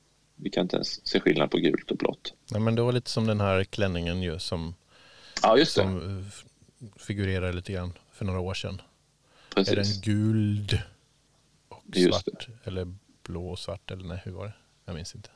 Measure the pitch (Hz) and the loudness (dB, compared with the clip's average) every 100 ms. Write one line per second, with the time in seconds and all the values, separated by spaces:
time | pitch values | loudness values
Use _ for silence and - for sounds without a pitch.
0 | _ _ _ _ - - 90 - - - | _ _ _ _ -4 0 0 0 -2 -6
1 | - 95 - - 71 - 82 - - - | -2 2 4 4 4 4 2 2 -4 -2
2 | - - - - - 107 113 113 120 123 | -2 -4 -12 -16 -6 0 2 2 2 0
3 | - - 110 107 101 95 98 - 98 87 | -2 -2 0 2 4 2 0 0 0 0
4 | 85 90 90 82 - 90 80 82 _ _ | -2 -2 -2 -4 -4 -4 -6 -10 _ _
5 | - - - - 104 117 156 - 95 92 | -20 -20 -12 2 6 8 6 2 0 0
6 | 92 98 98 - - _ _ _ 117 - | -4 -8 -10 -16 -20 _ _ _ -20 -20
7 | - 101 98 95 90 90 87 95 90 87 | -8 -2 0 0 0 -4 -4 -6 -6 -10
8 | _ - 101 92 90 92 92 95 - _ | _ -8 -4 -2 -4 -6 -8 -10 -16 _
9 | _ _ _ _ - - 98 101 101 101 | _ _ _ _ -4 0 2 2 2 -2
10 | 107 104 107 110 104 104 101 101 - - | 0 2 4 4 2 0 0 -2 -2 -16
11 | _ _ _ _ _ _ _ - - 92 | _ _ _ _ _ _ _ -20 -6 4
12 | 90 - - - - 110 - 92 90 95 | 4 4 -2 -8 -16 -12 -8 -6 -8 -10
13 | _ _ - 87 90 87 - 92 - 92 | _ _ -10 -8 -8 -8 -8 -10 -10 -12
14 | 92 90 98 92 101 - _ _ - 82 | -10 -10 -10 -10 -12 -14 _ _ -12 -10
15 | 95 - - | -10 -14 -20